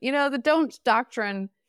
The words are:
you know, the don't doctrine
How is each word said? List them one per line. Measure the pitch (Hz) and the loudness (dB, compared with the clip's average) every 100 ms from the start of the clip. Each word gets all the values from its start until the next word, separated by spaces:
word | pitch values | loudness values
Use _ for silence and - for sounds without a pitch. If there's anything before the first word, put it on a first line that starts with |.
you | 254 | -2
know, | 285 285 | 0 0
the | 269 | 0
don't | 294 320 294 - | 2 2 0 -2
doctrine | 247 220 247 - 208 196 196 _ | 0 2 0 -6 -6 -6 -8 _